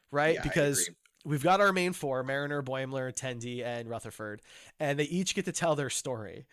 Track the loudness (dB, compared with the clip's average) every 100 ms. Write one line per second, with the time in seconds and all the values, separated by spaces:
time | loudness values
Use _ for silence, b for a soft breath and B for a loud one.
0 | _ 0 2 2 0 2 4 2 0 -4
1 | _ _ -4 2 4 6 6 4 2 0
2 | -2 -2 0 -2 0 -2 -2 -4 -4 -4
3 | -4 -4 -6 -6 -6 -6 -4 -6 -6 -8
4 | -8 -10 -10 -10 B B B -4 0 0
5 | 0 0 0 -2 -2 0 2 2 0 -4
6 | -4 -6 -6 -12 -16